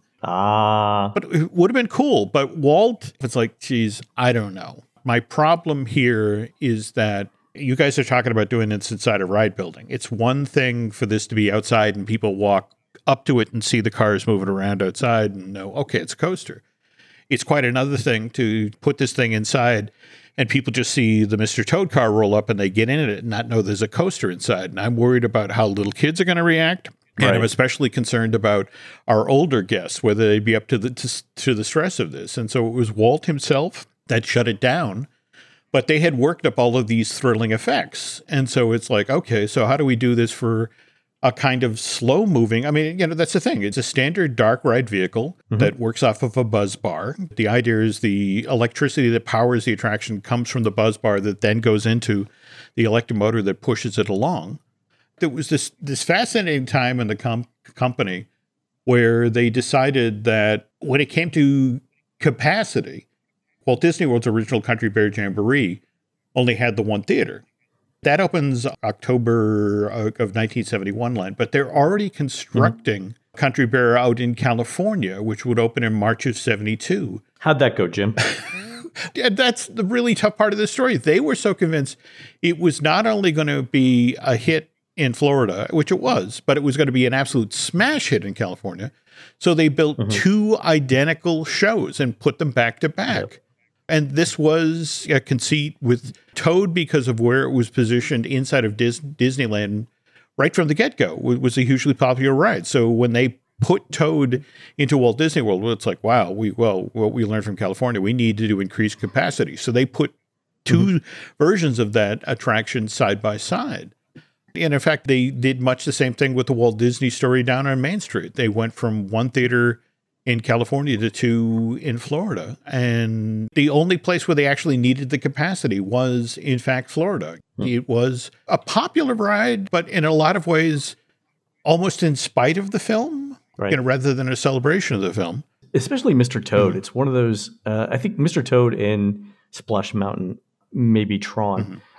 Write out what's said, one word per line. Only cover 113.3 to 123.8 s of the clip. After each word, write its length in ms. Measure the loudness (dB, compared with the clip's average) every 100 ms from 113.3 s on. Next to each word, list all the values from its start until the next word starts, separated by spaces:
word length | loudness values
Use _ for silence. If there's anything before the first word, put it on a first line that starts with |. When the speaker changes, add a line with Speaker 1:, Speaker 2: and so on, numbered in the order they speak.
| -4
Speaker 2:
side. 540 | -4 -4 -4 -8 -12 _ _ -20 -20 _ _
And 180 | -4 -2
in 80 | 0
fact, 280 | 0 0 2
they 220 | 2 2
did 300 | 0 0 0
much 240 | 0 -2
the 80 | -2
same 220 | 0 0
thing 180 | 0 0
with 140 | 0 0
the 80 |
Walt 240 | 2 2 2
Disney 320 | 0 2 -2
Story 320 | 0 0 2
down 240 | 2 0 0
on 160 | -2
Main 180 | -2 -4
Street. 320 | -6 -8 -6
They 140 | -2 -2
went 240 | 0 -2
from 360 | -2 -2 -2 -2
one 200 | -2 -2
theater 540 | 0 2 2 2 0 _ _ _ _
in 160 | -2 -2
California 560 | 0 0 0 -2 -2 0
to 140 | -2
two 680 | 0 2 2 2 0 -2 -4
in 160 | -6 -6
Florida. 580 | -4 -4 -4 -6 -8 -14
And 880 | -6 -2 0 0 0 -2 -4 -4 -2
the 140 | 2 2
only 300 | 4